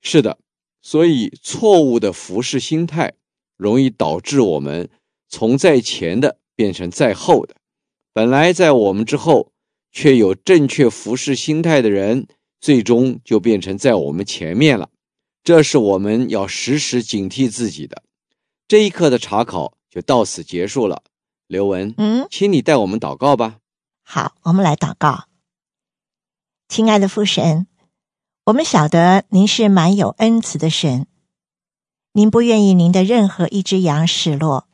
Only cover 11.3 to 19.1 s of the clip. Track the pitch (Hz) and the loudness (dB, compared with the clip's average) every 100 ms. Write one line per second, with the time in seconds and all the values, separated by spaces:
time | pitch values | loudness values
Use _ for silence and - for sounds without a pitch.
11.3 | 131 - 156 165 151 110 98 98 127 - | -6 -4 -4 0 2 2 0 -2 -4 -6
12.3 | _ _ _ - 135 104 120 131 117 - | _ _ _ 2 2 4 2 2 -2 -2
13.3 | 110 95 104 92 98 107 101 71 78 101 | -2 0 -2 -2 -2 0 0 -2 -6 -8
14.3 | - 80 92 151 117 78 _ _ _ _ | -10 -6 0 2 0 -4 _ _ _ _
15.3 | _ - 170 147 147 104 95 101 110 120 | _ 2 4 4 2 2 0 0 -2 -2
16.3 | 101 98 - - 147 - 127 110 107 95 | -4 -6 -8 -4 -4 -2 -6 -4 -6 -6
17.3 | 104 131 107 113 78 76 - _ _ _ | -4 -4 -4 -8 -8 -16 -18 _ _ _
18.3 | _ _ _ _ 214 208 - 165 | _ _ _ _ 4 4 2 0